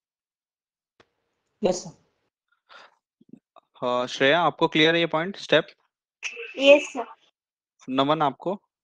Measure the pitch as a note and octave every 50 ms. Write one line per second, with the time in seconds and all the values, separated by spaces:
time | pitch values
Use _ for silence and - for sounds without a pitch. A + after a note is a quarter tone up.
0 | _ _ _ _ _ _ _ _ _ _ _ _ _ _ _ _ _ _ _ _
1 | _ _ _ _ _ _ _ _ _ _ _ - - F3+ F3+ - - E3+ - _
2 | _ _ _ _ _ _ _ _ _ _ _ _ _ _ - - - - _ _
3 | _ _ _ _ _ _ - - _ _ _ - - _ _ - C3+ B2 B2 B2
4 | B2 B2 - - C#3 C3+ D3+ F3 E3+ D3+ - - E3 D#3+ - D#3+ D#3 D#3+ E3 E3+
5 | E3 D#3 D#3 D#3 E3 G3 G3+ - - - D3 D#3 - - - _ _ _ _ _
6 | _ _ _ _ - - - A#4+ - - - E4 C4+ C#4 C#4+ D4 C#4+ - - C4
7 | A3+ - - _ _ _ _ _ _ _ _ _ _ _ _ _ - - C3 C3+
8 | C#3 C#3+ D#3 D#3+ D3+ C#3 B2+ - - E3+ G3 G3 _ _ _ _